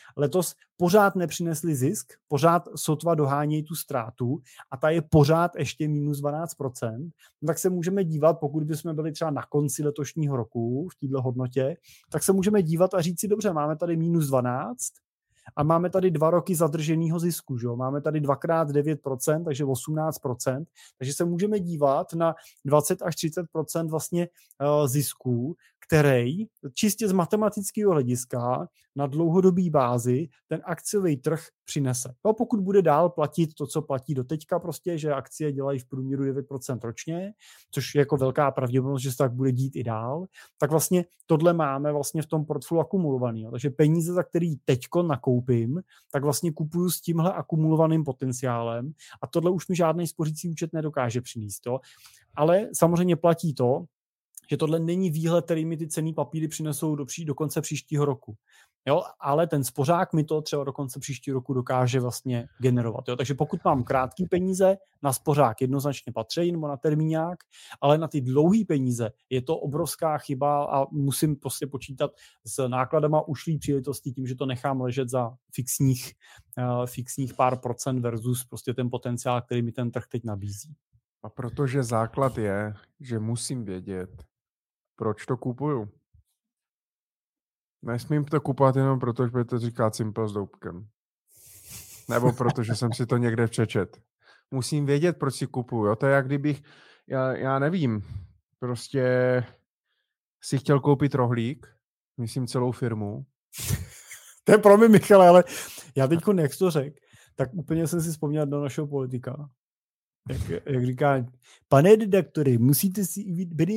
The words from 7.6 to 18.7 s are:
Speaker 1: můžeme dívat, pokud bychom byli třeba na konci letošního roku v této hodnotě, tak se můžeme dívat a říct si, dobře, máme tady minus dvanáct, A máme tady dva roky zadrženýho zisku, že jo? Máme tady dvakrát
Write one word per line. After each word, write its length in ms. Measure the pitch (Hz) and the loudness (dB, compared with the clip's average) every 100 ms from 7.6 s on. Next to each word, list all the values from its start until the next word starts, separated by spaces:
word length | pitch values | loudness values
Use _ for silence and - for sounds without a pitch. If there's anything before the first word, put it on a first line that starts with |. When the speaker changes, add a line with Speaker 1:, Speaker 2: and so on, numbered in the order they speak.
| 185 | 0
Speaker 1:
můžeme 340 | 180 170 196 | 0 -2 -2
dívat, 300 | 180 156 151 | -2 4 4
pokud 300 | 170 147 156 | 4 -2 -4
bychom 320 | 147 156 170 156 | -4 -6 -6 -6
byli 160 | 160 | -6
třeba 200 | 151 160 | -4 -4
na 120 | 135 | -4
konci 400 | - 147 147 - | -2 -2 0 -2
letošního 520 | 147 147 139 - 147 135 | -4 -4 -8 -4 -2 -2
roku 500 | 110 120 117 127 180 | -4 -4 -4 -4 -6
v 60 | - 139 | -8 -4
této 140 | 135 | -2
hodnotě, 560 | 123 123 127 131 131 175 _ - _ | -2 -2 -2 -2 -2 -4 _ -20 _
tak 120 | 156 | -4
se 100 | - | 2
můžeme 300 | 190 185 208 | 2 4 2
dívat 300 | 160 165 185 | 2 2 2
a 80 | 190 | 2
říct 180 | 165 170 | -2 -2
si, 80 | 202 | -2
dobře, 260 | 208 202 | 0 0
máme 220 | 160 151 156 | 0 -2 -2
tady 200 | 175 165 | -2 0
minus 300 | 165 170 143 | 2 2 2
dvanáct, 640 | 131 123 123 196 247 - - _ _ _ _ - - | 2 0 -4 -6 -8 -10 -12 _ _ _ _ -14 -2
A 80 | |
máme 260 | 147 165 175 | 2 2 2
tady 220 | 185 185 | 2 2
dva 180 | 156 156 | 2 4
roky 260 | 175 170 165 | 2 2 2
zadrženýho 640 | 165 160 151 160 165 170 | 2 0 0 0 0 0
zisku, 380 | 170 160 - 123 | -2 -4 -6 -6
že 100 | 120 | -4
jo? 80 | 120 | -4
Máme 260 | 127 143 | -4 -2
tady 180 | 147 151 | -2 -2
dvakrát 520 | 143 135 170 165 156 | 0 0 0 0 2